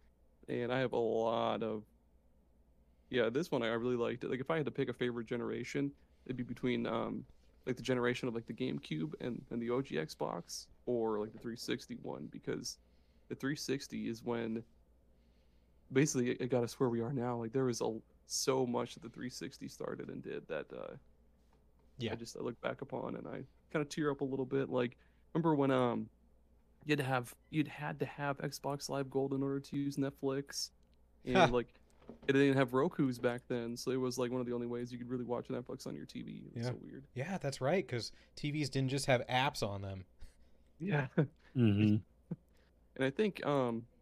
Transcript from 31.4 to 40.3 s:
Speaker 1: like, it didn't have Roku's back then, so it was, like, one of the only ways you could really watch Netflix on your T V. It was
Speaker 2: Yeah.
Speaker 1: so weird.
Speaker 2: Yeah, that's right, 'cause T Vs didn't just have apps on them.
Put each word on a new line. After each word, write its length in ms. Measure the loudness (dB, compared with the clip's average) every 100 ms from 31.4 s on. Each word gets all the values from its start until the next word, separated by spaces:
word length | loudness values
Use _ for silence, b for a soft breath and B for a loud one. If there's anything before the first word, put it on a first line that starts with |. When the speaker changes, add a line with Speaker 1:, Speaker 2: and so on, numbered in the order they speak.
| 8
Speaker 1:
like, 220 | 6 0 -10 -20 -20 -18 -8 4
it 60 |
didn't 220 | 8 8 6
have 160 | 6
Roku's 440 | 4 2 4 2 4
back 240 | 2 0 -2
then, 280 | -2 -2 -4
so 140 | 0
it 40 | 2
was, 200 | 2 0
like, 120 | 0
one 80 | 0
of 60 | 0
the 80 |
only 120 | -2 -2
ways 240 | -4 -4
you 60 | -6
could 120 | -4
really 140 | -4
watch 240 | -2 -4 -2
Netflix 380 | -6 -4 -8 -8
on 80 | -8
your 100 | -10
T 160 | -10
V. 220 | -10 -10 -10
It 80 |
was 80 | -4
Speaker 2:
Yeah. 100 | -4
Speaker 1:
so 40 | -4
weird. 300 | -8 -14 -10
Speaker 2:
Yeah, 240 | -8 -4 -2
that's 220 | -4 0
right, 260 | 2 2 0
'cause 260 | -4 -6 b b -6
T 140 | -4
Vs 200 | -2 0
didn't 200 | 2 2
just 160 | 2 4
have 200 | 4 4
apps 380 | 2 2 2 -2
on 160 | -2
them. 240 | -4 -6 -10 -14 b